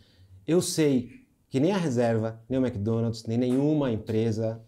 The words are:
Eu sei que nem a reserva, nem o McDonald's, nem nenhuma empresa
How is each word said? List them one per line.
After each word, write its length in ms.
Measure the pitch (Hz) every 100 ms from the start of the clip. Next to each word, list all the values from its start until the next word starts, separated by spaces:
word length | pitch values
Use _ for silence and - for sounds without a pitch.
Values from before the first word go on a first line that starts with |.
| - - - - -
Eu 140 | 170
sei 600 | 175 - 151 131 - - _ _ _
que 100 | 135
nem 120 | 156
a 40 | 202
reserva, 640 | 165 120 120 113 110 113 -
nem 100 | 131
o 80 | 127
McDonald's, 580 | 113 104 113 117 110
nem 140 | - 117
nenhuma 520 | 123 127 143 151 135
empresa 720 | 107 - 110 113 107 110 113